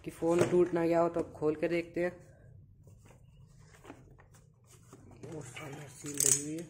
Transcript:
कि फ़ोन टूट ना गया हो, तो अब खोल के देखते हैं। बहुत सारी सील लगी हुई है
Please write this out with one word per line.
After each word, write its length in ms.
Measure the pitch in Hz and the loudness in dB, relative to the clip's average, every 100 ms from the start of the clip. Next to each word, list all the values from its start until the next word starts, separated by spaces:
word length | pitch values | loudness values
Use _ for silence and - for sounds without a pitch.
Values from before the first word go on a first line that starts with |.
कि 60 | - | -12
फ़ोन 380 | - 165 175 170 | -2 2 4 4
टूट 240 | 180 175 | 4 4
ना 120 | 175 | 2
गया 140 | 165 165 | 2 4
हो, 100 | 170 | 2
तो 100 | 170 | 0
अब 120 | 160 | -6
खोल 220 | - 151 | -2 -2
के 120 | 156 165 | 0 -2
देखते 360 | 170 170 170 | -2 -4 -4
हैं। 80 | 175 175 - - - - - - - - - - - - - - - - - - - - - - - _ _ - - - - - | -4 -6 -20 -20 -20 -20 -20 -20 -20 -20 -20 -20 -20 -20 -20 -20 -20 -20 -20 -20 -20 -20 -20 -20 -20 _ _ -20 -20 -20 -20 -20
बहुत 220 | - 160 | -14 -12
सारी 420 | - - 147 147 143 | -12 -14 -14 -14 -16
सील 200 | - 151 | -14 -10
लगी 320 | 143 - 143 | 4 4 4
हुई 100 | 147 | 0
है 100 | 160 | -8